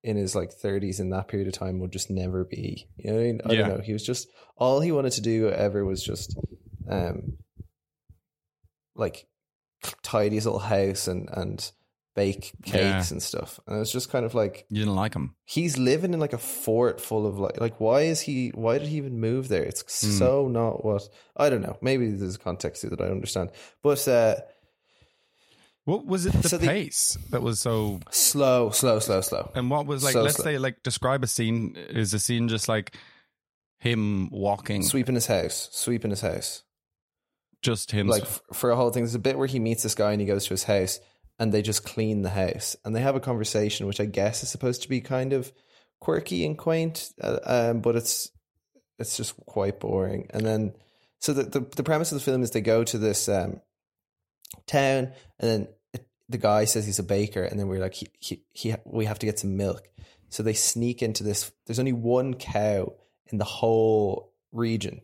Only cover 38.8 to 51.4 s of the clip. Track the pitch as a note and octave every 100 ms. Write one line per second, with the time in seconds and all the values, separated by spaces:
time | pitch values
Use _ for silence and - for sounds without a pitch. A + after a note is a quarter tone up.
38.8 | A#2+ B2 A#2+ A#2 C3 C3+ C3+ C3 A2+ A2+
39.8 | A2 - G#2 G#2 G2+ G2 - F#2+ - G2+
40.8 | F#2 - _ _ - _ A2+ G#2 G#2 G#2
41.8 | - - A2 G#2+ F#2+ G2 F#2 - - -
42.8 | A2 A2 C3+ C3 C3 A#2+ G#2+ G#2+ G#2+ -
43.8 | G2 G2+ G#2+ G2 G2+ A2 - - C3 B2
44.8 | - C3 A#2+ C3 C3 C3+ B2 _ _ _
45.8 | _ _ - D#3+ D#3+ F3+ E3 D3+ - E3
46.8 | E3 D#3+ - - - - - B2 A#2 A#2
47.8 | A#2 A#2 A#2 - - _ _ _ _ _
48.8 | _ _ A#2 - A#2 - - - G2+ -
49.8 | - F#2+ F#2+ G2+ - - A2 A2 G#2+ -
50.8 | _ _ _ _ - C#3